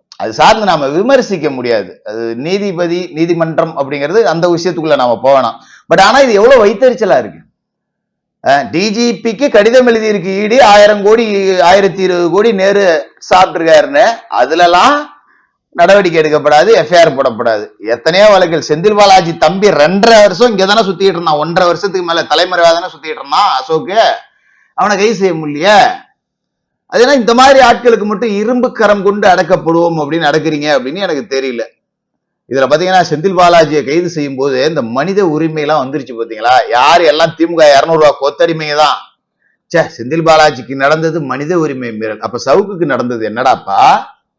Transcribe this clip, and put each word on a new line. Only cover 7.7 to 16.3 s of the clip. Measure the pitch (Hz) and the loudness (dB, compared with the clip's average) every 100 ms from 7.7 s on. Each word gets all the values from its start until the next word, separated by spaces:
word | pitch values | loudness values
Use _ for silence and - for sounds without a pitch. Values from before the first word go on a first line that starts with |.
| _ _ _ _ _ _ _ - | _ _ _ _ _ _ _ -2
அஹ், | 139 117 | 0 -2
டி | 151 214 | -4 -4
ஜி | 208 240 214 | -2 -2 -2
பிக்கு | 226 202 277 | -6 -4 0
கடிதம் | 226 208 254 247 | 2 4 4 2
எழுதியிருக்கு | 226 220 208 180 190 208 | 2 -2 -4 -4 -4 0
இ | |
டி, | 247 | 2
ஆயிரம் | 220 208 208 208 | 4 6 4 4
கோடி, | 196 226 226 202 190 185 | 2 2 2 -2 0 2
ஆயிரத்தி | 175 196 196 170 | 4 4 2 0
இருபது | 185 175 175 | -2 -2 0
கோடி | 180 226 | 0 0
நேரு | 196 196 202 190 156 - _ - 185 | 0 0 2 2 0 -4 _ 0 2
சாப்பிட்டிருக்காருன்னு. | 175 165 165 156 139 143 190 226 - | 2 0 2 2 4 2 2 0 -6
அதுலலாம் | 104 131 165 175 175 233 294 302 _ _ _ _ _ _ | -2 0 2 2 4 2 0 -6 _ _ _ _ _ _
நடவடிக்கை | - 175 202 180 160 | 0 4 4 2 0
எடுக்கப்படாது, | 156 | 0